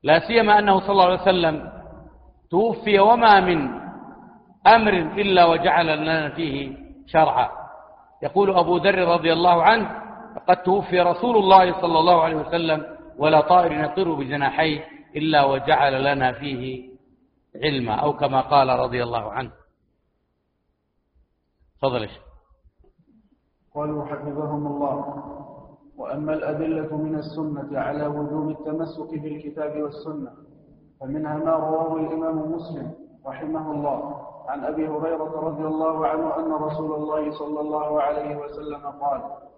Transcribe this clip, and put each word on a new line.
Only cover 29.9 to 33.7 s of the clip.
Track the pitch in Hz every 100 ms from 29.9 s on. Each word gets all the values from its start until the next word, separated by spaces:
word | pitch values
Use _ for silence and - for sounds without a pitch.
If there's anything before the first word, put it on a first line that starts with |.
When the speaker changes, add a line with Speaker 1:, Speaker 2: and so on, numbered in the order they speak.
| - 160 151 131 - - _ _ _ _ _
Speaker 2:
فمنها | 269 302 - 302
ما | 320
رواه | 320 - 320 330 320
الإمام | 311 320 160 160 156
مسلم | 165 165 156 160 - - _ 135
رحمه | 127 151 160 156